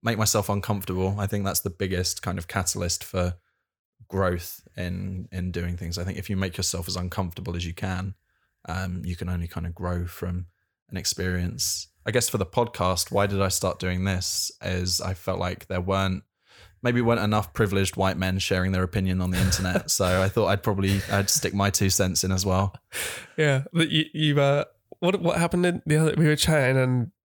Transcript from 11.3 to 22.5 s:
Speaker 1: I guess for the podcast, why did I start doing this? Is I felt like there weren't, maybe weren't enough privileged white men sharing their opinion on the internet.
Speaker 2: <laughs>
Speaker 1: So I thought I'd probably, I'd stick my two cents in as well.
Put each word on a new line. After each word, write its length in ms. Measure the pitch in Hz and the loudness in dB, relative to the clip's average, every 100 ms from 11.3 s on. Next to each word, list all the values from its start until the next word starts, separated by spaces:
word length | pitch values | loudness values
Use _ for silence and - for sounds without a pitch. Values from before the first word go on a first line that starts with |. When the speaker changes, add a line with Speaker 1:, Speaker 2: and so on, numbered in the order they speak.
| 90 87 - - - - _ | 0 -2 -2 -4 -4 -10 _
Speaker 1:
I 80 | - | 0
guess 160 | 117 - | 0 2
for 100 | 107 | -2
the 80 | 95 | -2
podcast, 640 | - 117 - 92 90 - | 0 -2 0 0 0 0
why 160 | 101 101 | 2 2
did 160 | 98 | 2
I 60 | 95 | 0
start 300 | - 95 - | 0 -2 -2
doing 240 | 92 90 | -2 0
this? 480 | 95 92 90 - - - | 0 0 -2 -4 -4 -6
Is 380 | 82 92 95 90 | -4 -2 -2 -2
I 140 | 92 | -2
felt 260 | 92 - 92 | -6 -4 -4
like 260 | 90 90 - | -4 -6 -6
there 140 | 92 | -4
weren't, 420 | 90 98 98 92 - _ _ - - _ | 0 2 2 -2 -6 _ _ -20 -20 _
maybe 180 | 123 120 | 0 2
weren't 200 | 117 117 | 4 2
enough 320 | 104 107 110 | 4 2 0
privileged 440 | - 107 98 95 - | 0 2 2 0 2
white 200 | 95 87 | 0 2
men 220 | 92 95 | 0 0
sharing 320 | - 92 92 | 0 2 2
their 140 | 92 | 0
opinion 360 | 92 104 95 92 | 0 0 0 2
on 100 | 90 | 0
the 80 | 92 | 2
internet. 500 | 92 - 92 90 - | 2 2 0 -2 -2
Speaker 2:
<laughs> 60 | - | 0
Speaker 1:
So 260 | 92 92 | 4 4
I 60 | 95 | 4
thought 180 | 113 98 | 2 2
I'd 140 | 98 | 2
probably, 380 | - 98 98 98 - | 0 0 2 2 2
I'd 200 | 101 98 | 2 2
stick 220 | - - | 0 0
my 160 | 101 101 | 2 2
two 200 | - 98 | 4 2
cents 320 | - 92 87 | 2 2 2
in 80 | 95 | 0
as 160 | 92 | 0
well. 280 | 95 | 2